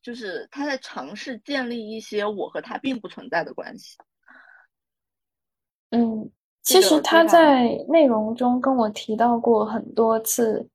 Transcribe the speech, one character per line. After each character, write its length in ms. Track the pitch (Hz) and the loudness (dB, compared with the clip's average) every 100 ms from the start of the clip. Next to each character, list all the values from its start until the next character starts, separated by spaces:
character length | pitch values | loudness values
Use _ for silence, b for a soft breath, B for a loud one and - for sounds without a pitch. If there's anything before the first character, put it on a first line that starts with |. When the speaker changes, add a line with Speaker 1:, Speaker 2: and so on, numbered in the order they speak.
Speaker 1:
就 140 | - | -14
是 340 | 240 214 165 - | -12 -10 -10 -12
他 140 | 285 | -10
在 140 | 294 262 | -6 -6
尝 360 | - - - | -10 -14 -12
试 240 | 208 - 226 | -14 -12 -14
建 300 | - 277 247 | -8 -6 -6
立 220 | 240 214 | -8 -10
一 100 | 220 | -12
些 240 | - 208 | -8 -4
我 240 | 208 208 - | -4 -6 -8
和 120 | 156 | -8
他 180 | 185 208 | -10 -8
并 200 | 269 262 | -6 -6
不 80 | 254 | -10
存 220 | - - | -16 -6
在 160 | 170 | -4
的 80 | 156 | -4
关 260 | - - - | -10 -14 -16
系。 200 | - - _ _ b b b b b _ _ _ _ _ _ _ _ _ _ _ _ | -20 -20 _ _ b b b b b _ _ _ _ _ _ _ _ _ _ _ _
Speaker 2:
嗯， 400 | 233 233 220 214 _ _ _ | 0 0 -2 -10 _ _ _
Speaker 1:
这 180 | - 370 | 2 4
个 20 | |
Speaker 2:
其 0 | |
实 180 | 381 311 | 6 4
他 200 | - 330 | 4 4
在 460 | 330 339 320 269 240 | 6 8 8 6 2
Speaker 1:
非 80 | - | -2
常 100 | - | 2
Speaker 2:
内 180 | 330 285 | 4 4
容 280 | 220 214 | 2 -2
中 260 | 226 247 247 | -2 0 0
跟 140 | 247 | 0
我 140 | 262 220 | 0 0
提 260 | 214 - | -4 -6
到 240 | 214 240 233 | 0 2 2
过 260 | 233 220 | 2 2
很 300 | 214 220 202 | 2 -6 -6
多 240 | - 226 226 | 0 2 2
次 480 | 220 - 226 208 - | -2 -2 0 -2 -6